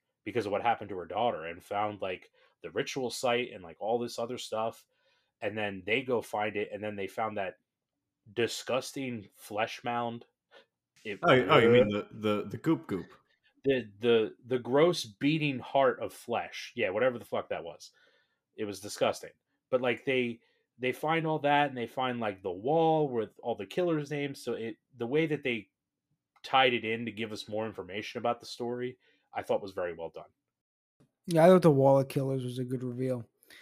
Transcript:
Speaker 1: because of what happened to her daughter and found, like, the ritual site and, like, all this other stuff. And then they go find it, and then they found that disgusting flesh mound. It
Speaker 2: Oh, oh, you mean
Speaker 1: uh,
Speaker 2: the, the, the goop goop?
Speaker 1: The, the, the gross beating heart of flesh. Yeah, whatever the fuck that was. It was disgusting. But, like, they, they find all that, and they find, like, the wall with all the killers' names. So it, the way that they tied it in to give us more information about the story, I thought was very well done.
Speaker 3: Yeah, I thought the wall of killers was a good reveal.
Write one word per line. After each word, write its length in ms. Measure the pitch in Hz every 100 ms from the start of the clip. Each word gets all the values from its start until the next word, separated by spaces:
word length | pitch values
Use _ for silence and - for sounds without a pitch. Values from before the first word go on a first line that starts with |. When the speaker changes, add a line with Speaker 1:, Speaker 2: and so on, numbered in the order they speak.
| _ _
Speaker 1:
because 220 | - 113 101
of 60 |
what 80 | 101
happened 280 | 117 113 104
to 80 | 95
her 80 | 82
daughter 400 | 92 120 87 82
and 160 | 87
found, 400 | - 101 107 104
like, 300 | 95 92 - _ _ _
the 100 | 85
ritual 380 | 92 139 143 123
site 420 | - 127 120 123
and, 120 | 107
like, 140 | 87 82
all 200 | 101 117
this 180 | 120 -
other 200 | 117 123
stuff. 480 | - 107 113 - _ _ _ _ _ _
And 160 | 107 107
then 260 | 104 98 90
they 160 | 113
go 180 | 127 120
find 340 | - 107 107 101
it, 140 | 104
and 100 | 104
then 140 | 107 101
they 120 | 98
found 300 | - 110 104
that 180 | 95 - _ _ _ _ _ _ _
disgusting 920 | 104 113 - - 123 - - 131 120 98 _
flesh 480 | - 104 113 -
mound. 420 | 127 120 120 117 - _ _ - _ _ _ _
It 160 | 110 101
Speaker 2:
Oh, 100 | 170 127 127
oh, 80 | 151
you 120 | 113
mean 240 | 120 107 104
Speaker 1:
uh, 80 | -
Speaker 2:
the, 80 | 113 107 104
the, 60 | 98
the 80 | 110
goop 300 | - 160 -
goop? 200 | 95 82 - _ _ _ _
Speaker 1:
The, 260 | 135 131 110 101
the, 360 | 120 117 107 - 120
the 140 | 127
gross 460 | 117 135 170 170 117
beating 540 | 101 139 156 151 127
heart 400 | - 139 135 117
of 140 | 107
flesh. 580 | - - 113 85 - - -
Yeah, 160 | 104
whatever 280 | 98 127 117
the 60 | -
fuck 240 | - -
that 140 | 90
was. 280 | 80 - - _ _ _ _ _ _ -
It 100 | 107
was 140 | 95
disgusting. 520 | 101 - 123 101 - _ _ _ _
But, 120 | 127
like, 240 | 127 117 -
they, 340 | 131 120 120 _ _ _ _
they 120 | 127
find 360 | 123 151 165 160
all 120 | 156
that, 300 | 143 147 147
and 80 | 127
they 100 | 117
find, 320 | - 127 120
like, 220 | 110 92
the 100 | 95
wall 580 | 90 117 160 160 156 147
with 220 | 120 104 -
all 120 | 123 107
the 100 | 98
killers' 460 | - 175 160 147
names. 300 | 147 143 135
So 120 | -
it, 240 | 104 113 110 _ 123
the 100 | 117
way 200 | 147 160
that 160 | 147
they 260 | 135 117 98 _ _ _ _ _ _ _
tied 300 | - 135 131
it 120 | 120 110
in 200 | 113 117
to 60 |
give 200 | 104 110
us 180 | 107 -
more 160 | 107 110
information 540 | 101 90 98 - 120
about 200 | 117 120
the 60 | -
story, 520 | - 120 123 123 127 _ _ _
I 80 | 104
thought 200 | 98 123
was 120 | 98
very 200 | 95 90
well 160 | 82 82
done. 160 | 82 - _ _ _ _ _ _ _ _ _ -
Speaker 3:
Yeah, 180 | 175
I 40 | 175
thought 160 | 185
the 80 | 170
wall 280 | 139 135 135
of 80 | 135
killers 360 | 143 135 135
was 160 | 123 123
a 40 |
good 200 | 123 127
reveal. 420 | 127 120 127 123 113 _ _ -